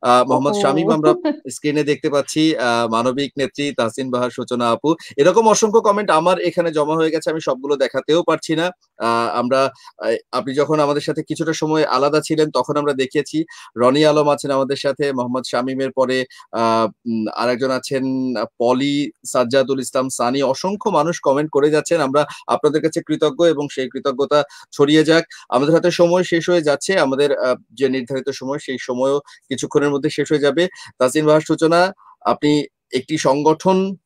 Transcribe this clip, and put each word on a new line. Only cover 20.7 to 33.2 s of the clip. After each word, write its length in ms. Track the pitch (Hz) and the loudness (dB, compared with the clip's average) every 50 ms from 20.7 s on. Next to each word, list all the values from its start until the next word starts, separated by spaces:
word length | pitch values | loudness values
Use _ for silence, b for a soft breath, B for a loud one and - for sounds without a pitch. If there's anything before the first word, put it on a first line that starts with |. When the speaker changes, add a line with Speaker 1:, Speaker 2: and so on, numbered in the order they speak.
| 202 202 - 226 | -6 -2 -4 0
Speaker 1:
মানুষ 300 | 185 156 147 165 175 - | 0 2 0 0 -2 -2
কমেন্ট 300 | - 151 135 139 151 156 | 0 0 2 2 0 0
করে 200 | - 147 139 151 | 0 2 2 4
যাচ্ছেন। 300 | 151 151 147 - 170 165 | 2 2 0 0 0 0
আমরা 260 | 151 135 135 147 147 B B B B | 0 0 2 0 0 B B B B
আপনাদের 360 | - 117 123 - 151 143 156 143 | -2 -2 0 0 0 0 0 -2
কাছে 200 | 160 160 170 156 | -2 -4 -4 -4
কৃতজ্ঞ 420 | - - - - 151 135 135 170 | -4 -4 0 0 -2 0 2 2
এবং 240 | 170 156 143 147 143 | 2 2 2 -4 -8
সেই 200 | - - 131 123 | -6 -6 -8 -6
কৃতজ্ঞতা 560 | - 135 120 143 131 123 139 139 147 147 143 B B B B B - | -8 -6 -4 -4 -2 -2 -2 2 2 0 0 B B B B B 0
ছড়িয়ে 320 | - 143 143 151 156 156 | 2 2 4 6 4 4
যাক। 200 | 147 160 165 - B B B B B | 4 2 2 2 B B B B B
আমাদের 260 | - 123 139 151 165 | -2 0 2 4 2
হাতে 160 | 165 160 175 | 2 2 2
সময় 340 | 165 - 175 170 170 180 180 | 2 4 2 4 4 2 0
শেষ 260 | - - 170 160 - | 0 -2 -2 0 2
হয়ে 120 | 175 175 156 | 0 2 2
যাচ্ছে, 360 | 147 139 135 - - 190 185 | 0 -2 -2 0 -2 0 2
আমাদের, 400 | 156 135 135 131 143 143 135 - | 2 2 2 2 2 2 2 0
আহ, 180 | - 127 123 120 _ _ 113 | 0 -2 -2 -2 _ _ _
যে 160 | 113 135 135 | -2 -2 0
নির্ধারিত 400 | 127 131 127 120 139 135 123 139 | 0 -2 -4 -4 -6 -6 -4 -6
সময়, 280 | 131 - 139 131 139 147 | -8 -8 -6 -8 -8 -8
সেই 200 | - - 135 123 | -6 -8 -10 -8
সময়ও 400 | - - 127 123 127 135 139 143 - B B B B _ | -6 -6 -4 -2 -2 0 -2 -2 -4 B B B B _
কিছুক্ষণের 420 | 135 123 - 127 - 151 143 143 | -8 -8 -6 -2 0 0 0 0
মধ্যে 200 | 143 139 135 151 | -2 -2 -2 -4
শেষ 220 | - - 143 - 160 | -2 -2 -2 0 0
হয়ে 80 | 147 | 2
যাবে। 280 | 135 143 131 156 175 180 B B B B B _ | 2 2 2 2 -2 -2 B B B B B _
তাসিন 280 | 127 127 - 156 156 | 0 0 2 2 2
বাহার 140 | 151 151 156 | 4 4 4
সূচনা, 520 | 151 - 160 147 165 160 165 170 180 190 196 b b b b b | 2 0 -2 0 2 2 4 4 2 2 -2 b b b b b
আপনি 460 | - - 120 - - 147 151 147 - - _ _ _ _ - | -2 -2 -2 0 2 2 2 2 0 -4 _ _ _ _ -6
একটি 260 | 131 135 - 156 | -6 -4 -4 -6
সংগঠন 800 | 156 | -2